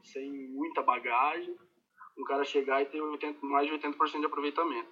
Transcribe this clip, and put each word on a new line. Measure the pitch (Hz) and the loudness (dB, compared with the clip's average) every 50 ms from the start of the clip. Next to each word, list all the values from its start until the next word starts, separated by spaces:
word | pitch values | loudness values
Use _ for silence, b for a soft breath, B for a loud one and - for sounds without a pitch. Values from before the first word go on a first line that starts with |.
| - | -18
sem | - - 135 135 139 143 139 135 131 | -12 -10 -8 -8 -8 -8 -8 -10 -8
muita | 131 135 151 165 151 143 | -6 -4 -4 -2 -2 0
bagagem, | 135 - 127 120 120 127 117 123 135 151 160 170 - 359 - - - _ _ _ _ _ B B B B B - | 2 2 2 2 2 2 4 4 4 4 2 -2 -6 -8 -10 -12 -14 _ _ _ _ _ B B B B B -8
um | 139 | -4
cara | 139 139 139 143 | 0 2 2 2
chegar | - - 143 131 131 135 139 | 2 2 2 2 4 4 2
e | 143 139 | 2 2
ter | - 151 | -2 -4
oitenta, | 151 151 147 143 156 147 147 - 139 | -4 -4 -4 -4 -4 -6 -6 -4 -2
mais | 139 139 139 143 151 | 2 2 4 4 2
de | 156 | 0
oitenta | 147 151 147 147 - | -2 -4 -2 0 0
por | - 147 | 0 0
cento | - 151 | 0 0
de | 151 | -2
aproveitamento. | 151 - 147 143 147 143 170 165 165 131 117 113 - | -2 -2 -2 -2 -2 0 0 0 0 -2 -4 -6 -10